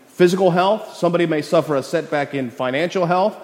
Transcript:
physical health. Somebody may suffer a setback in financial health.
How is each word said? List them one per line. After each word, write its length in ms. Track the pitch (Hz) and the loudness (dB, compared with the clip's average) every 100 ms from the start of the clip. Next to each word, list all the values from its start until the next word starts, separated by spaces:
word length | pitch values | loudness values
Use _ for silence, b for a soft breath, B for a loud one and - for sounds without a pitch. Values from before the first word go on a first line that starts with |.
| - | -10
physical 460 | - 180 185 190 | 2 2 4 2
health. 440 | 175 190 214 - - | 2 2 0 -4 -4
Somebody 300 | 175 170 165 | 0 0 0
may 160 | 156 | -2
suffer 340 | 147 170 151 143 | 0 0 2 0
a 60 | |
setback 540 | 127 170 147 151 135 139 | -2 -4 -2 -4 -2 -4
in 160 | 127 | -6
financial 560 | - 131 131 170 185 170 | -4 -4 -2 -2 0 0
health. 280 | 180 202 208 | 2 0 -4